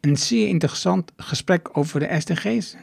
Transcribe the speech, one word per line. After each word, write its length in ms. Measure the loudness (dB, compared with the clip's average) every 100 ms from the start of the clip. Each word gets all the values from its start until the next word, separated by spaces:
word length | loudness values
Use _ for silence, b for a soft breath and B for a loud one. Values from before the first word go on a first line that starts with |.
Een 160 | 2 2
zeer 320 | 2 2 2
interessant 640 | 2 0 0 0 0 -2 _
gesprek 600 | -6 -6 0 0 0 -2
over 220 | -2 -2
de 200 | -2 -2
S 40 |
T 80 | -2
G's 440 | -2 0 -2 -4 -10